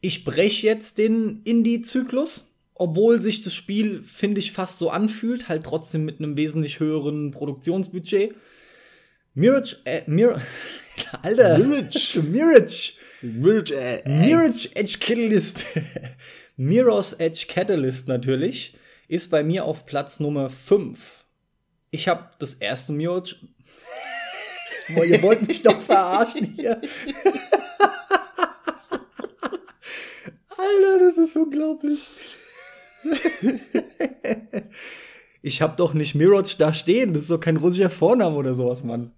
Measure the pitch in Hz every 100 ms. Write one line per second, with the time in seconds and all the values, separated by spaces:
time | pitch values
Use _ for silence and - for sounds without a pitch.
0 | 185 - - 131 202 214 214 220 - -
1 | 220 226 214 - - 233 226 233 233 262
2 | 262 254 320 - _ _ _ _ 180 160
3 | 220 233 190 - 196 - - 202 214 185
4 | - - 208 208 202 - 180 - 170 170
5 | 214 - 226 247 - 160 160 156 160 160
6 | 156 151 151 147 156 151 147 - 156 156
7 | 143 151 147 139 147 131 165 185 190 180
8 | 160 202 214 - _ _ - - - _
9 | _ _ _ 131 202 269 - - - 151
10 | - 156 233 170 123 - - - - -
11 | - - 160 226 214 160 247 285 160 -
12 | - - 151 202 330 285 - - - -
13 | - - 123 113 151 220 160 139 123 120
14 | 135 147 202 330 320 233 - - 202 -
15 | - 233 226 208 - - - - - -
16 | - - - - - - 131 208 254 208
17 | 190 - 165 160 - - 190 185 131 127
18 | - 127 127 131 170 - - _ _ _
19 | _ 165 - 156 151 180 160 156 - 139
20 | 143 - 147 147 135 131 - 202 135 -
21 | - - _ _ _ _ _ _ _ 156
22 | 185 170 - _ 143 - 101 127 - 147
23 | 165 180 180 - - _ _ - - -
24 | 762 698 698 740 - - - - - 165
25 | 170 160 180 233 202 - 240 196 - 202
26 | 180 190 226 - 202 - 147 233 285 -
27 | - 277 - - - - 719 - 508 -
28 | - 381 - - 349 - - - _ -
29 | - - - _ - 370 - _ - -
30 | - - - - _ - 381 403 392 381
31 | 359 330 330 - 311 285 311 311 294 294
32 | - - - - - - - - - _
33 | 294 294 349 - 208 247 - - - _
34 | 285 - - 220 - 208 - - - -
35 | - - _ _ 143 - 160 156 175 151
36 | 147 143 165 202 190 - 156 156 - 214
37 | 247 156 147 165 165 160 165 180 190 -
38 | 160 240 185 147 135 127 123 123 120 117
39 | 120